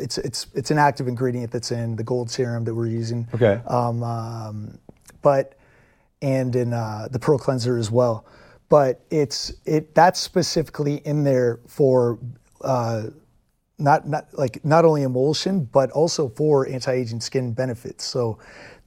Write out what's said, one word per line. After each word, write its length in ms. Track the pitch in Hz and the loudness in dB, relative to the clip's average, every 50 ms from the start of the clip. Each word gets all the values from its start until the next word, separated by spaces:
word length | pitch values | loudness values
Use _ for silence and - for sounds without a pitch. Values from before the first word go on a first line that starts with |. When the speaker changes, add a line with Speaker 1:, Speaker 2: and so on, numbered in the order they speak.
Speaker 1:
it's, 180 | - 117 - 123 | -6 -8 -8 -6
it's, 300 | - - - - - - - | -8 -8 -8 -10 -12 -10 -8
it's 160 | - - - | -6 -4 0
an 80 | 156 151 | 2 2
active 280 | 147 143 135 - 135 | 4 2 2 0 -4
ingredient 460 | 123 123 117 135 127 120 123 120 113 - | -6 -4 -2 -2 -2 -4 -4 -6 -6 -8
that's 180 | 120 120 - | -8 -6 -6
in 240 | 123 117 117 117 113 | -6 -4 -4 -4 -6
the 60 | 107 110 | -6 -4
gold 280 | 117 127 123 120 117 | -4 -4 -4 -4 -6
serum 340 | - - 127 120 117 117 117 | -4 -4 -4 -4 -4 -4 -4
that 100 | 117 113 | -4 -4
we're 120 | 117 117 | -4 -4
using. 420 | 113 113 117 113 113 120 120 117 117 - | -4 -4 -4 -4 -6 -6 -6 -6 -6 0
Speaker 2:
Okay. 260 | 120 127 104 98 120 - | 4 4 4 4 4 0
Speaker 1:
Um, 360 | - 131 123 120 120 117 117 120 | -2 -2 0 0 0 -2 -4 -4
um, 760 | 117 117 113 113 113 117 113 107 107 107 104 104 104 - - _ - - _ _ - - - - | -4 -6 -6 -8 -8 -10 -12 -12 -10 -10 -12 -12 -14 -16 -18 _ -20 -20 _ _ -20 -8 0 2
but, 320 | 147 139 135 135 - - _ _ _ _ _ _ _ _ _ _ _ _ - | 2 4 4 2 -2 -4 _ _ _ _ _ _ _ _ _ _ _ _ -6
and 360 | 147 135 131 131 131 127 123 | -2 0 0 0 0 0 0
in, 160 | 127 123 120 120 | 0 0 0 -2
uh, 360 | 117 113 110 107 107 110 - | -4 -4 -4 -6 -8 -8 -8
the 80 | - 113 | -8 -2
Pearl 200 | - - 151 123 | 2 2 2 2
Cleanser 380 | - - 135 127 113 127 123 | 2 0 -2 0 0 0 0
as 140 | 117 113 104 | 0 0 0
well. 340 | 113 123 123 120 113 110 - - - - - - - _ _ - | 2 4 4 4 2 -2 -6 -16 -20 -20 -20 -20 -20 _ _ 4
But 300 | 160 147 139 131 123 - _ - | 6 6 6 4 2 -2 _ -2
it's, 420 | 170 156 147 - - - - - - - - | 0 0 0 0 -2 -6 -8 -10 -12 -10 -4
it, 300 | - 156 156 156 - - | 0 0 0 0 2 4
that's 240 | 156 165 185 185 - | 6 6 6 6 2
specifically 800 | - - - 185 165 - - 170 151 - - - 147 147 147 | -4 -2 0 0 0 0 0 -2 -2 -4 -4 -4 -4 -2 -2
in 280 | 135 - 151 147 151 143 | -4 -4 -2 0 0 2
there 360 | 139 135 127 123 120 117 117 - | 4 4 4 2 2 0 -2 -8
for, 520 | - - - 147 131 127 127 120 120 117 - 131 120 - - _ _ _ - - | -8 0 2 4 4 6 4 4 2 0 -4 -8 -14 -16 -16 _ _ _ -8 -4
uh, 420 | 135 131 123 117 113 113 110 107 110 - - _ _ _ _ _ _ _ _ _ _ _ - | -2 -2 0 0 -2 -4 -4 -6 -8 -12 -16 _ _ _ _ _ _ _ _ _ _ _ -2
not, 280 | 151 139 151 156 - | 2 2 2 2 2
not, 220 | - 147 151 - _ - | -2 -6 -6 -6 _ -6
like, 300 | - 143 123 - - - | -4 -4 -4 -4 -4 0
not 200 | 147 151 165 165 | 2 4 6 6
only 180 | 165 156 147 139 | 6 4 4 0
emulsion, 600 | 131 127 127 131 151 151 - - 190 190 190 139 | 0 0 0 0 0 0 0 -2 -2 -2 -2 -2
but 260 | 110 - 139 131 123 | 0 2 2 2 2
also 380 | - 139 160 170 - - 151 120 | 2 0 0 0 0 -2 -4 -4
for 400 | - - 151 151 147 139 131 135 | -2 -2 0 2 4 4 2 0
anti-aging 520 | 139 127 - 139 127 127 127 113 117 117 | -4 -6 -4 -2 -2 -2 -2 -4 -6 -8
skin 320 | - - - 135 127 120 113 | -8 -4 -4 -4 -2 -2 -2
benefits. 520 | 123 127 131 117 - - - - - - | -2 -4 -4 -4 -8 -10 -14 -14 -12 -10
So 340 | - - 131 120 113 104 - - - - - - - - - _ | -6 -4 -2 -2 -4 -4 -8 -12 -20 -20 -20 -20 -20 -20 -14 _